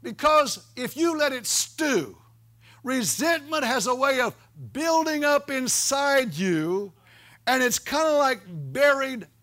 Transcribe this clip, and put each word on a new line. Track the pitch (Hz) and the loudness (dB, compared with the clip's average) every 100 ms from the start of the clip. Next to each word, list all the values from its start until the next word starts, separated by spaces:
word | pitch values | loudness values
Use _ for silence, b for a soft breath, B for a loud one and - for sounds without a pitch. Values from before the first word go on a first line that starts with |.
Because | 247 208 294 311 277 - - - | -12 -2 4 4 4 -2 -12 -10
if | 247 - | -8 0
you | 330 320 | 0 2
let | 294 | 0
it | 262 226 | -2 -2
stew, | - - - 311 240 127 90 - _ _ _ b b | -2 -2 -2 0 2 0 -10 -20 _ _ _ b b
resentment | - 262 208 - 294 330 285 311 | -4 -2 -2 -2 0 0 -2 -4
has | 254 254 202 | 0 0 0
a | 254 | 0
way | 269 262 | 0 2
of | 240 - b - 123 | 0 -4 b -20 -12
building | 254 320 320 320 302 | -4 2 2 2 0
up | 294 285 285 | 2 0 0
inside | 269 254 - - 269 285 277 254 | -4 -2 -2 0 0 2 2 0
you, | 147 190 165 156 190 202 _ b b b b - | -2 0 0 0 -2 -4 _ b b b b -2
and | 262 | 2
it's | 247 - | 2 0
kinda | - 285 320 | -2 0 2
like | 294 277 247 185 | 2 2 0 -6
buried | 170 135 143 285 277 269 254 170 _ | -12 -8 2 4 4 0 -6 -12 _